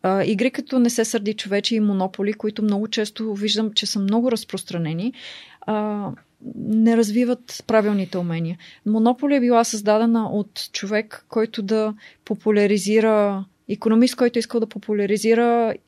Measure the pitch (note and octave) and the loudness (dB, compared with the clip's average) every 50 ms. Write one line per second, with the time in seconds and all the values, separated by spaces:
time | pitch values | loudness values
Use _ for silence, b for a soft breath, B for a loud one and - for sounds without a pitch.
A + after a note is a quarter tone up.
0 | - F#3+ F#3+ G3 F#3+ - A3 F#3+ A#3+ C4 - - B3 - C4+ B3+ A#3+ A#3 A#3 - | 0 0 0 0 0 0 0 0 0 -2 -2 -4 -8 -2 0 2 2 2 2 0
1 | A3 A3 - A3+ G#3 G#3 G#3+ G#3+ - G3 G3 G3+ G#3 - A#3 A3 G#3+ G#3 G3+ F#3+ | -2 -2 -2 -4 -2 -4 -6 -6 -6 -2 -2 -2 0 0 0 0 2 2 2 0
2 | F#3 F#3+ F#3 - G3 G3+ G#3+ G#3+ - G#3+ G#3+ - G#3+ G#3+ G3+ G3 G#3+ G#3+ G#3+ A3+ | -2 -4 -4 -4 -4 -4 -4 -4 -6 -6 -4 -2 -2 0 0 -2 -4 -4 -4 -4
3 | G#3+ G#3 _ - A3 A3 G#3 G3 G3+ G#3+ G3 G#3 A3 G#3+ G#3+ - - G3 - G#3 | -4 -4 _ -8 -8 -6 -6 -4 -2 -2 0 0 -2 -2 -2 -4 -4 -2 -4 -2
4 | G3 G3 G#3 A#3 A#3+ B3+ A#3 A3 - - - F#3+ - - - E3+ E3 D#3 D#3+ E3 | 0 0 0 2 2 0 -2 -2 -4 -8 -10 -10 -10 -8 -6 -6 -4 -4 -4 -4
5 | F#3+ B3 C4 B B B B B B B B B - - G#3+ G#3+ G#3+ G#3+ G#3 G#3 | -4 -6 -6 B B B B B B B B B -6 -4 -2 -2 -2 -4 -4 -6
6 | G3+ F#3+ - - _ _ _ _ - - - - - - G#3+ A3 A3 A3+ A#3 A3+ | -6 -8 -10 -12 _ _ _ _ -16 -14 -12 -8 -4 0 2 4 4 6 6 4
7 | A#3 G#3 G#3 A#3+ B3 A#3+ B3 B3 - - - - - - G#3+ A3 G#3 G#3 G#3 G3 | 2 2 2 0 2 0 -2 -4 -6 -18 -18 -16 -4 2 2 4 4 4 0 0
8 | F#3+ F#3 - F#3 F3 E3+ E3 E3+ E3 E3 F3 E3+ B B B B B G#3 G#3+ A3 | -2 -2 -4 -4 -4 -2 -4 -4 -4 -6 -6 -8 B B B B B 0 0 2
9 | A3 A#3 B3 B3 C#4+ C#4+ C#4+ C4+ A#3+ A#3+ A#3+ A3+ A#3 A#3 - G#3+ G#3 G#3+ G#3+ A3 | 4 2 2 2 0 2 2 2 4 4 4 4 2 2 -2 -4 0 2 2 4
10 | A#3 A#3 A#3 A3+ A3 - - G#3 G#3 G#3 _ - - - - - - G3 G#3+ G#3 | 4 2 2 2 0 0 -2 -4 -4 -4 _ -14 -14 -10 -10 -10 -6 -2 -2 -4
11 | G#3+ A3 - - _ _ - A#3 G#3+ A3+ A3 - G3+ F#3+ A3 A3 G#3+ G#3+ G#3+ G#3+ | -4 -4 -14 -20 _ _ -2 -2 -2 -2 -2 -8 -4 -2 0 0 0 -2 -4 -8
12 | B B B B _ - A3+ - - A3 G#3+ G#3 G#3 G3 G#3 G#3 F#3 G3+ G#3+ A3 | B B B B _ -8 -8 -2 0 2 2 4 4 4 2 2 2 2 2 4
13 | G#3+ A3 G#3+ G#3+ G#3 G3+ G3 F#3+ F#3+ _ _ _ _ - G#3 G#3 - A3+ A3 A3+ | 4 4 4 4 2 2 0 -4 -8 _ _ _ _ -8 -8 -4 0 2 4 6
14 | A#3+ B3+ - - B3+ A#3+ A#3+ A#3+ A3+ - - A#3 A3 A3 - G#3 - - G#3+ G#3 | 6 4 4 2 0 2 2 0 -4 -2 -2 -4 -4 -4 -6 -14 -6 -4 -2 -2
15 | G3+ F#3+ G#3 G#3 A3+ A3+ A3+ A3+ A#3+ A#3+ A#3 A#3 A#3 A3+ - - _ | 0 0 0 0 2 2 4 4 4 2 2 2 2 0 -2 -6 _